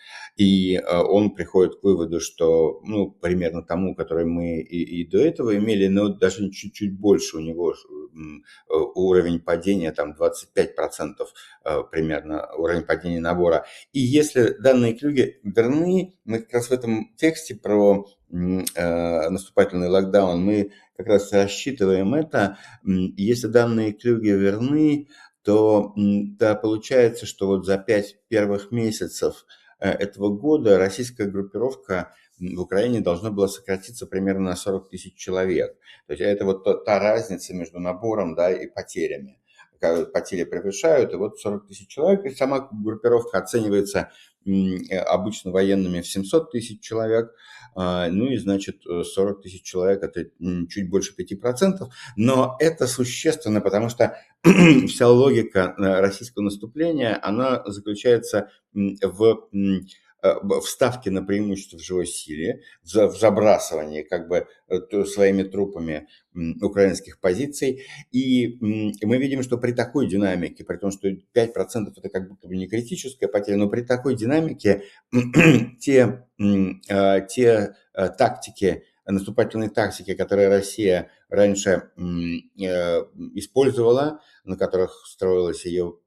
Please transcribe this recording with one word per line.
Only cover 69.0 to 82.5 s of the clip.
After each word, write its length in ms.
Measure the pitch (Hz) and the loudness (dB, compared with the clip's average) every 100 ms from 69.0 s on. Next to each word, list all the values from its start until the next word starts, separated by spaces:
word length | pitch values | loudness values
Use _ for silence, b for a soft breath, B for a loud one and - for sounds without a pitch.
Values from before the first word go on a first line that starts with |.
мы 160 | 107 127 | 0 0
видим, 240 | 139 135 | 0 -4
что 160 | 123 117 | -4 -2
при 140 | 123 | -2
такой 360 | 120 120 - 87 | -2 -2 -2 0
динамике, 560 | 98 98 90 76 - | 0 0 -2 -6 -8
при 120 | - 87 | -10 -6
том, 140 | 98 | -6
что 180 | - 98 95 _ | -4 -6 -6 _
пять 220 | 120 113 | 0 0
процентов — 400 | 95 92 117 98 - | -2 -6 -6 -8 -10
это 100 | 101 | -8
как 180 | 95 92 | -8 -8
будто 200 | 98 87 | -14 -10
бы 80 | 92 | -8
не 120 | 92 | -6
критическая 600 | 110 120 185 127 - 98 | -6 -6 -8 -10 -4 -2
потеря, 280 | 104 101 101 | -2 0 0
но 120 | 104 | 0
при 120 | 117 | -2
такой 320 | 120 123 135 120 | -2 -2 -2 -2
динамике 640 | 110 156 160 127 104 98 B B B | 0 0 -2 0 0 0 B B B
<clears throat> 680 | 123 120 143 160 123 113 - | -2 2 6 8 6 4 -6
те, 460 | - 131 113 - - - | 4 6 4 2 -12 -2
м, 440 | 101 98 95 95 - | 2 2 0 -4 -4
э, 380 | 98 98 95 92 | 2 4 2 0
те, 460 | - 120 110 101 - b | 2 4 4 2 -8 b
э, 140 | 95 92 | 0 0
тактики, 760 | - - - - - 95 90 b b - | 2 0 0 -14 -2 -2 -2 b b -4
наступательные 640 | 95 98 107 107 110 107 | -4 -2 0 0 -2 -4
тактики, 440 | 113 101 - 95 | -2 -2 -4 -8
которые 340 | 95 90 101 98 | -6 0 2 4
Россия 600 | 98 98 - 98 90 82 b b | 4 0 -2 0 0 -2 b b
раньше, 600 | 95 101 101 101 90 - - | 2 2 2 0 0 -2 -10
м, 540 | 87 85 85 85 - | -6 -4 -4 -6 -10